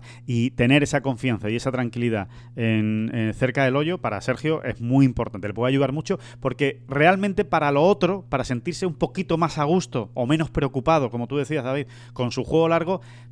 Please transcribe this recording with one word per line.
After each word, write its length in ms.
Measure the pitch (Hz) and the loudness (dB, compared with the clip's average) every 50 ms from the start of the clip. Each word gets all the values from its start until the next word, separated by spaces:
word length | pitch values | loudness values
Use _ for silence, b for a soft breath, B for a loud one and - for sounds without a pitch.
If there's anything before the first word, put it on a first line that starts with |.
| B B B B B | B B B B B
Y 260 | 120 120 117 117 127 | -2 0 0 0 0
tener 300 | 120 - 120 120 139 147 | 0 2 4 4 6 4
esa 200 | 143 - - 135 | 4 2 0 0
confianza 480 | 117 135 123 110 135 131 113 95 101 107 | 0 -2 -2 -2 -2 -2 -2 -2 -2 -2
y 60 | 113 | -2
esa 140 | 120 - 135 | -2 -2 -2
tranquilidad 580 | 127 127 123 117 - 120 120 117 110 101 95 - B B B B B | -2 -2 -2 -4 -4 -2 -2 0 0 -2 -4 -6 B B B B B
en, 540 | - 113 113 110 107 107 107 107 110 110 113 | -2 0 2 2 2 2 0 0 -2 -2 -2
en 220 | - 117 110 110 101 | -2 -2 -2 -2 -2
cerca 280 | - 135 127 120 143 | -2 -2 0 2 2
del 140 | 135 127 127 | 2 2 2
hoyo, 220 | 143 151 165 180 - | 0 0 -2 -4 -4
para 240 | - 117 104 98 | -4 -4 -6 -4
Sergio 420 | - 127 123 - - 156 160 - - | -4 -4 -4 -2 -2 -2 -2 -2 -4
es 160 | 123 107 - | -6 -6 -4
muy 240 | 117 120 131 139 139 | -2 2 6 6 6
importante. 440 | 127 113 120 117 - - 92 92 101 | 6 4 0 -4 -4 -6 -6 -6 -6
Le 40 | |
puede 160 | 95 113 120 127 | -4 -2 0 0
ayudar 240 | 139 139 139 127 | 2 2 0 0
mucho 260 | 139 156 - - 190 - B B B B | -2 -4 -4 -4 -4 -6 B B B B
porque 400 | - 131 123 123 143 135 - - - 120 | -4 -4 -2 0 0 -2 -2 -4 -8 -4
realmente 560 | 135 143 151 175 196 190 202 202 175 208 202 | 2 4 6 6 6 4 2 -2 -2 -2 -2
para 260 | - 165 160 151 143 | 0 0 0 2 2
lo 100 | 143 143 | 2 4
otro, 420 | 160 196 208 202 180 170 196 190 123 | 4 4 4 4 2 0 0 -2 -4
para 160 | 120 135 135 | -4 -4 -4
sentirse 440 | 123 - 127 117 - 175 - - 190 | -2 -2 -4 -4 -4 -6 -6 -4 -4
un 80 | 175 143 | -6 -4
poquito 420 | 120 170 - - 185 170 - 175 | -2 -4 -4 -2 -4 -4 -2 0
más 220 | 160 170 151 - 156 | 0 0 0 0 -2
a 60 | 147 | 0
gusto 460 | 147 175 185 - - - 127 101 - - | 2 2 0 0 -2 -4 -6 -6 -4 -4
o 100 | 131 120 | -2 0
menos 240 | 123 156 160 156 - | 0 0 0 -2 -2
preocupado, 640 | - 156 143 127 - 131 120 160 165 151 131 110 | -2 -2 -2 -2 -2 -2 2 2 2 2 2 0
como 160 | 120 120 120 | -4 -6 -6
tú 100 | 120 143 | -4 -4
decías, 260 | 143 139 139 156 143 | -4 -4 -2 -4 -4
David, 260 | 120 131 135 147 131 - B B B B B | -4 -4 -4 -6 -6 -8 B B B B B
con 160 | - 123 120 | -4 -4 -2
su 120 | - 131 | -2 -4
juego 280 | 117 - 151 160 165 165 | -2 0 2 2 4 4
largo, 320 | 165 165 170 170 190 - B B B B B B | 2 2 0 0 -4 -4 B B B B B B